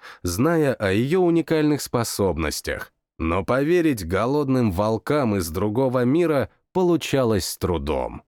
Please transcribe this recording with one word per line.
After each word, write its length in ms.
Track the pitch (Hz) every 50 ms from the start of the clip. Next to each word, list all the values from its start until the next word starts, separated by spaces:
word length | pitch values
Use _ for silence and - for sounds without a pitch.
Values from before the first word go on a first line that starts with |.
| - - - -
зная 520 | - 90 85 95 131 165 170 160 151 139 113
о 160 | - 107 95
её 300 | 95 107 123 139 175 190
уникальных 600 | 180 170 170 165 156 - 165 156 151 151 151 131
способностях, 1120 | - - - 123 117 - - - 101 92 82 76 80 73 - - - 76 67 - - - _ _ _ _ _
но 260 | - 78 80 85 98 98
поверить 640 | - 123 131 143 156 175 180 160 160 135 104 90
голодным 640 | 82 92 95 110 123 143 147 147 135 131 127 120 107
волкам 640 | 85 87 104 110 110 107 - - 143 151 131 110 101
из 140 | 98 - 82
другого 560 | 80 95 101 107 104 127 135 131 120 127 123
мира 460 | 123 143 170 175 160 151 135 113 - _ _ _ _ -
получалось 720 | 185 185 175 170 147 - - - 139 127 113 110 95 -
с 120 | - -
трудом. 640 | - - 90 87 80 69 76 73 65 62 57 60 - - _